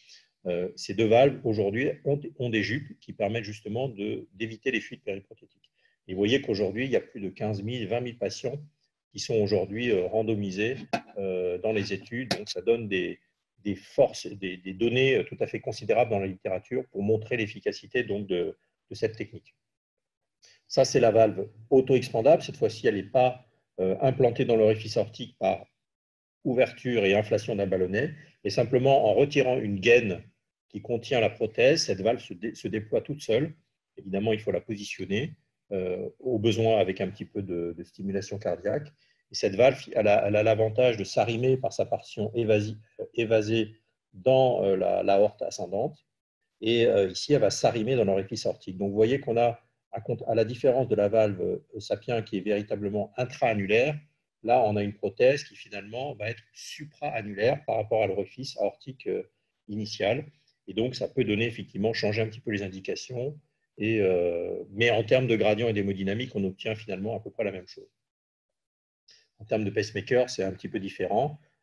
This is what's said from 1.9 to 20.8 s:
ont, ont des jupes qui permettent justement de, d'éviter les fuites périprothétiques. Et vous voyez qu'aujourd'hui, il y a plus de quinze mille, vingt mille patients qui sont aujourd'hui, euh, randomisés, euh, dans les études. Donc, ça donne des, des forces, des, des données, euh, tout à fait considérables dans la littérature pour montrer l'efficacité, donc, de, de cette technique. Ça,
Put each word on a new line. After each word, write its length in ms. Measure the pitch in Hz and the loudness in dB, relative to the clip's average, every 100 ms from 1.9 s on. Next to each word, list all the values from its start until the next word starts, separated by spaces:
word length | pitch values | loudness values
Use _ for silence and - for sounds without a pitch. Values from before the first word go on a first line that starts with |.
| - | -4
ont, 160 | 139 147 143 - | -2 -2 -4 -8
ont 100 | 123 | -2
des 140 | 110 | 0
jupes 360 | 95 110 - - | -2 -4 -8 -16
qui 120 | - | -14
permettent 320 | - 101 117 | -4 -2 -2
justement 440 | 104 104 104 113 135 | -6 -10 -8 -4 -4
de, 400 | 101 104 - - | -6 -6 -6 -10
d'éviter 380 | 95 113 110 135 | -10 -10 -6 -4
les 100 | 113 | -4
fuites 240 | - 120 | -4 -10
périprothétiques. 680 | - 98 - - _ _ _ _ _ _ - | -8 -8 -10 -20 _ _ _ _ _ _ -8
Et 60 | |
vous 60 | 92 | 0
voyez 220 | 107 135 | 2 2
qu'aujourd'hui, 440 | 139 101 95 104 | 2 0 0 -2
il 60 | 135 | 0
y 60 | 110 | 0
a 40 | |
plus 200 | - - | -2 -8
de 80 | 95 | -10
quinze 340 | - 110 101 | -6 -6 -4
mille, 240 | 107 123 98 | -6 -6 -4
vingt 140 | 120 | -4
mille 160 | 123 117 | -6 -6
patients 420 | 101 - 123 143 - _ _ _ _ | -6 -6 -8 -8 -12 _ _ _ _
qui 60 | 101 | -10
sont 160 | - | -2
aujourd'hui, 560 | 113 101 101 92 107 123 | 0 2 2 0 -2 0
euh, 160 | 98 90 | 0 0
randomisés, 680 | 110 110 104 98 92 110 131 147 117 - 101 | 0 0 -2 -2 -2 -4 -4 -6 -8 -6 -8
euh, 400 | 95 90 90 90 | -4 -2 -2 -2
dans 140 | 107 | -2
les 200 | 110 101 | -2 -2
études. 380 | 95 - 117 127 | -6 -8 -8 -6
Donc, 180 | 95 104 | -6 -8
ça 140 | 92 | -4
donne 260 | 90 117 110 | 0 0 0
des, 300 | 95 87 80 _ _ _ _ | -2 -4 -8 _ _ _ _
des 160 | 104 | -6
forces, 520 | 92 - - 127 - - | -6 -2 2 2 0 -14
des, 300 | 101 95 90 | -10 -8 -8
des 160 | 95 | -10
données, 440 | 95 117 123 135 117 | -2 0 2 2 2
euh, 80 | |
tout 120 | - - | 0 -4
à 60 | 110 | -6
fait 140 | 110 | -6
considérables 500 | - 107 110 110 104 | -8 -6 0 2 2
dans 100 | 101 | 0
la 80 | 98 | -2
littérature 580 | 92 101 92 - 127 131 | -6 -6 -6 -4 -8 -6
pour 100 | 101 | -4
montrer 340 | 101 110 110 123 | 0 0 0 -4
l'efficacité, 680 | 107 104 104 101 - 127 | -4 -4 -4 -4 -4 -4
donc, 220 | 110 101 95 | -2 -4 -2
de, 300 | 90 82 - _ _ - | -2 -2 -6 _ _ -18
de 40 | |
cette 220 | 95 110 110 | -6 -6 -6
technique. 380 | 104 107 - _ _ _ _ _ _ _ _ _ _ _ - | -12 -14 -20 _ _ _ _ _ _ _ _ _ _ _ -2
Ça, 160 | - | 0